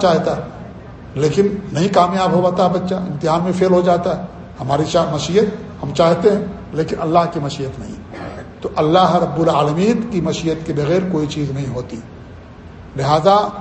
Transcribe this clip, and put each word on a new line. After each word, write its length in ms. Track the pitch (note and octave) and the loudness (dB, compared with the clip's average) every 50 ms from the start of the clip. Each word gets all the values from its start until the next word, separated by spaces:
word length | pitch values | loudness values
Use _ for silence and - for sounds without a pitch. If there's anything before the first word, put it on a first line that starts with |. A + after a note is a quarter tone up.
| F#3+ | 4
چاہتا 340 | F3+ E3 F3 E3+ E3 C#3+ | 4 4 4 2 0 -2
ہے، 60 | - - - - - - - - - - - - - - - - | -4 -6 -10 -12 -14 -14 -16 -16 -16 -18 -18 -18 -18 -16 -10 -4
لیکن 320 | C3+ D3+ D3 - G3 G3+ G3+ G3 - - - C3+ | 0 0 0 2 4 2 2 2 -2 -6 -4 -2
نہیں 160 | C#3+ F3+ G3+ | 0 0 2
کامیاب 440 | F#3+ F#3 F3 F3+ F#3+ F#3+ F#3 F3 E3 | 4 4 4 4 2 0 0 2 2
ہو 180 | F3+ F3+ F3+ | 2 2 2
پاتا 160 | F3+ F#3 F#3 | 2 2 2
بچہ، 280 | F3 F3 F3 F3+ F#3 F#3+ | 2 2 0 -2 -2 -4
امتحان 460 | F#3 F3+ F3 D3 C#3+ - D#3 D#3 E3+ F3+ | -4 -4 -6 -6 -4 -2 0 0 0 0
میں 100 | F#3 E3+ F3+ | 0 0 2
فیل 140 | F#3 F#3 F3+ | 2 4 4
ہو 80 | F3+ | 4
جاتا 380 | F3 F3+ F3 E3+ F3 F#3+ D#3+ - | 4 4 2 2 2 -2 -4 -4
ہے۔ 40 | - - - - - - - - | -6 -10 -14 -16 -18 -16 -12 -8
ہماری 220 | C3+ B2+ C#3 D3 D#3 - - | -4 -2 0 0 0 2 2
چاہ-، 200 | E3+ D#3+ D3+ D#3 | 2 2 2 -2
مشیت 320 | D3 - E3 F3 G#3 A3+ G#3 - - - - - - - | -4 -2 0 2 2 2 2 0 -6 -10 -14 -14 -10 -10
ہم 80 | C#3+ C#3 | -4 2
چاہتے 360 | - E3+ E3 E3+ E3 - G#3+ | 4 4 4 4 4 4 4
ہیں 140 | G3 G3+ - - - - - - - | 4 2 0 -4 -8 -12 -12 -8 -4
لیکن 240 | D3+ D#3+ - - - | -4 -4 -2 -2 -4
اللہ 180 | E3+ D#3 E3 F3 E3+ E3 - | -2 2 4 4 4 2 0
کی 80 | D#3+ | -4
مشیت 380 | C#3+ C#3 - - C3+ C3+ C3+ - | -6 -6 -6 -6 -8 -8 -8 -10
نہیں۔ 140 | - - - - - - - - - - - - - - - - | -12 -12 -12 -14 -14 -14 -14 -14 -12 -12 -12 -14 -14 -16 -14 -10
تو 80 | - - - | -10 -6 -2
اللہ 380 | E3+ D#3 D3+ E3 F#3 F#3 D#3+ E3 | 0 2 4 4 6 6 6 4
رب 260 | F3 E3+ C#3+ C#3 D#3 | 2 2 0 0 0
العالمین 680 | E3 E3+ D3+ C#3+ D3+ D3+ D3+ E3+ G3 A3 A#3+ - A3+ - | 2 2 2 2 2 2 2 2 2 2 2 2 0 -4
کی 100 | - F3 | -2 -2
مشیت 460 | D3+ D#3 D3 - D#3+ D#3+ D#3 D#3 - | -2 -2 -2 -2 -2 -2 -4 -4 -4
کے 60 | - D3+ | -4 -4
بغیر 280 | D3 D3 C#3+ F3 F#3+ F#3 F#3 F3 | -2 0 2 2 0 0 0 -2
کوئی 140 | D#3 D3+ | -2 -2
چیز 240 | D3 - D#3 D3 C3+ | -2 -2 -4 -4 -4
نہیں 240 | C3+ C#3 C#3 B2+ A#2 | -4 -4 -6 -6 -6
ہوتی، 220 | B2 B2 - - A2+ - - - - - - - - - - - - - - - - - - - | -8 -8 -8 -10 -14 -14 -14 -18 -18 -20 -20 -20 -20 -20 -20 -20 -20 -20 -20 -20 -20 -18 -12 -6
لہذا 520 | C3+ C3+ C#3 D3+ D#3 D3+ G3 G3 G#3 G#3 - - - | -4 0 2 2 4 4 6 4 4 4 2 -4 -8